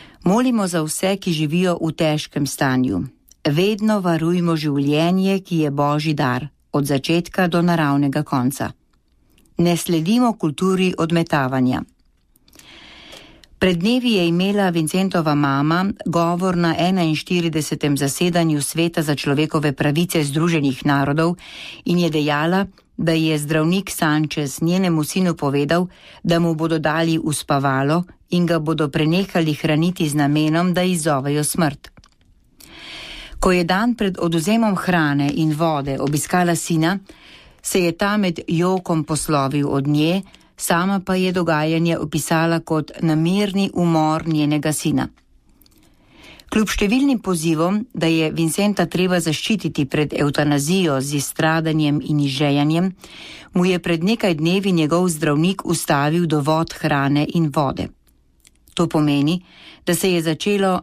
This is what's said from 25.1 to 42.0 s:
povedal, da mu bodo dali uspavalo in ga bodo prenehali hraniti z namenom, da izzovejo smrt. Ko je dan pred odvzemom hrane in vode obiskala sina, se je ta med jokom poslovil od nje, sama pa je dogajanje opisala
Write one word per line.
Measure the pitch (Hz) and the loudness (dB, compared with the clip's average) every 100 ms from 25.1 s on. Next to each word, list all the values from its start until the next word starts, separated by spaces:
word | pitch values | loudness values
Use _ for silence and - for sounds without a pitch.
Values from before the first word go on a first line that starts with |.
| 190 180 165 | 0 0 0
povedal, | 143 143 143 170 180 - - - | 0 0 0 0 -2 -8 -20 -6
da | 165 170 | 0 2
mu | 170 156 | 2 0
bodo | 165 160 | 0 0
dali | 151 156 165 160 | 0 0 0 0
uspavalo | 156 143 - 143 139 131 139 170 175 - _ | -2 -4 -2 0 0 0 2 0 -2 -10 _
in | 175 170 | 0 2
ga | 170 | 0
bodo | 156 160 147 | 0 0 0
prenehali | 156 156 175 190 180 156 | 0 2 2 0 0 0
hraniti | 143 160 151 175 180 151 | 0 0 2 0 0 -2
z | 147 | 0
namenom, | 143 151 156 160 180 | 2 2 2 2 2
da | 180 | 0
izzovejo | 180 175 156 139 143 147 | 0 0 0 0 0 -2
smrt. | 147 - 151 - - - - _ _ _ _ - - - - - - - - - | -2 0 -2 -2 -12 -20 -20 _ _ _ _ -20 -20 -20 -20 -18 -18 -18 -16 -2
Ko | 190 | 2
je | 180 | 2
dan | 170 185 240 226 | 2 0 0 0
pred | 202 180 | -2 -2
odvzemom | 170 165 160 226 220 180 | -2 0 0 0 0 0
hrane | 185 175 151 143 143 143 | 0 0 2 0 0 0
in | 156 151 | 0 0
vode | 165 147 139 135 | 0 0 -2 -4
obiskala | 143 147 - 180 175 165 | -2 -2 -2 0 2 0
sina, | - 160 165 196 - - - - - - | -2 0 0 -2 -8 -20 -20 -20 -20 -14
se | - 196 | -4 0
je | 175 | 0
ta | 165 202 208 | 0 0 0
med | 185 160 - | 0 -2 -2
jokom | 165 180 185 185 160 | 0 2 0 -2 -2
poslovil | 147 151 - 147 135 143 143 | -2 -4 -2 0 0 -2 -2
od | 139 139 | 0 0
nje, | 147 160 190 190 - _ - | 2 2 0 -4 -16 _ -8
sama | - 170 185 196 185 | -2 0 2 0 0
pa | 185 | 0
je | 185 | 0
dogajanje | 180 165 151 156 165 170 | 0 0 0 0 0 0
opisala | 156 | 0